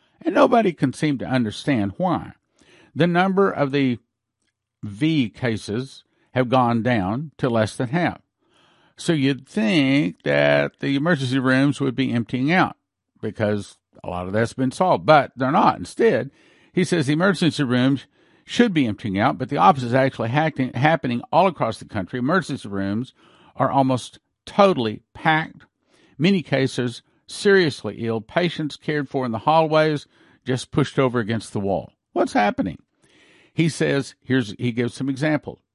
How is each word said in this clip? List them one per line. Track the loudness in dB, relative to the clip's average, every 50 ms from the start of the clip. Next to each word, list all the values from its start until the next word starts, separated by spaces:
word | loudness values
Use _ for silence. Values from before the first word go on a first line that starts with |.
| _ _ _ _
And | -6 -2 4
nobody | 4 4 6 4 4 2 2 0
can | 0 -2 -2 -2
seem | -2 -2 -2 -2 -2
to | -4
understand | -2 0 0 0 0 -4 -6 -4 -2 0 0 0 -2 -2
why. | -2 -2 -2 -2 -2 -4 -10 -18 _ _ _ _ _ _ _ _ _ _ _ _
The | 0 0
number | 2 2 2 2 2 2 2 2 2
of | 2 -2 -2 -2 0
the | 0 2 0 0 -2 -6 _ _ _ _ _ _ _ _ _ _ _ _ _ _ _ -12
V | -12 -6 -2 -2 0 2 2 0 -2
cases | -4 -4 -4 -4 -4 -4 -6 -6 -6 -6 -6 -8 -14 -20 _ _ _ _ _ _ _
have | -2 0 2
gone | 2 2 4 4 2 0 2
down | 0 0 0 0 -2 -4 -4 -6 -10 -8 -4
to | -4 -2
less | 2 0 0 0 -2
than | -6 -6 -4
half." | -2 -2 -2 -2 -4 -6 _ _ _ _ _ _ _ _ _ _ _ _ _ _ _
So | _ -2 -2 0
you'd | 2 2 0 0 -2 -8 _
think | -6 -2 -2 2 2 2 2 4 2 2 0 -2 -4 -6 _
that | -2 0 2 4 4 4 2 0 -2 -4 _
the | -4 -2 -2
emergency | 0 2 0 0 0 0 -2 -2 0
rooms | 2 2 2 4 4 2 0 0
would | -2 -4 -2
be | -2 -2 -2 0
emptying | -2 -4 -2 -4 -2 0 0 2
out | 2 2 0 -2 _ _ _ _ _ _ _ _ _ -10
because | -10 -4 -2 -2 0 0 -2 -4 -10 -16 _ _ _ _ -16 -12
a | -10
lot | -8 -8 -6
of | -4 0
that's | 0 0 -2 -2
been | -4 -4 -4
solved, | 0 0 0 2 2 0 4
but | 4 4 4 4 2 -4
they're | -4 -4 0
not. | 0 2 2 2 0 0
Instead, | -8 -14 -4 0 2 2 2 0 -2 -4 -10 _ _ _ _ _ _ _ _
he | -2 0
says | 0 0 0 0
the | 0 0
emergency | 2 2 0 2 2 0 0 0 0 -2
rooms | 0 2 2 2 2 2 0 -4 _ _ _ _ _ _ _ _
should | -12 2 2 2 4 4
be | 2 0
emptying | 0 -2 -4 -6 -4 -2 0
out, | 0 0 0 -2
but | -6 -6
the | -2
opposite | 4 4 4 4 4 0
is | 0 0
actually | 2 2 0 -2 -4 -6 -2
hacking, | 0 0 -2 -2 -2 -4 -6 -4 -2
happening | 0 2 2 2 2 0 -4 -4 -4 -6 0 2
all | 2 2
across | 2 0 -2 -4 -4 -4 -6
the | -12
country. | -10 -8 -8 -8 -6 -6 -4
Emergency | -2 0 0 0 0 -2 -8 -8 -8 -8
rooms | -6 -4 -4 -2 -4 -4 -6 -8 _ _ _ _ _ _ _ -20 _
are | -2 -2 0
almost | 2 2 2 2 0 -2 -4 -10 -18 -20 _ _ _ _ _
totally | -8 2 4 4 4 4 2 0 -4 -4 -6 _ _ _
packed. | -4 0 0 0 0 -2 -6 -12 -20 -20 _ _ _ _ _ _ _ _ _ _ 0
Many | 2 2 2 2 0
cases | 0 0 0 0 0 -2 -2 -4 -4 -6 -8 _ _ _ _ _
seriously | _ -14 -2 2 4 4 6 4 2 -2 -4 -8 -10 -8 -6
ill, | -6 -4 -4 -4
patients | -6 -4 -2 -2 0 0 -2 -4 -6 -8 -8
cared | -8 _ -4 -4 -4 -4 -4
for | -4 -4 -4
in | -4 -6
the | -2
hallways, | 0 2 4 4 4 4 4 4 4 4 2 -2 -6 _ _ _ _ _ _ _ _
just | -4 -4 -4 -4 -4
pushed | 0 0 0 0 0 0
over | 0 2 0 -2
against | -2 -2 -4 -6 -6 -6 -8
the | -6
wall. | -4 -2 -4 -4 -4 -8 _ _ _ _ _
What's | -2 -2 0 0
happening? | 0 0 0 0 -2 -6 -6 -6 -10 _ _ _ _ _ _ _ _ _ _ _ _ _ _ _
He | 0 0 0
says, | 0 -2 -2 0 0 -2 -2 -4 -12 _
here's, | _ 0 0 0 0 -2 -8 -6
he | -6 -4 -2
gives | -2 -4 -4 -4
some | -6 -6 -6
example. | -4 -2 -2 -2 -2 -2 -4 -8 -16 _ _ _ _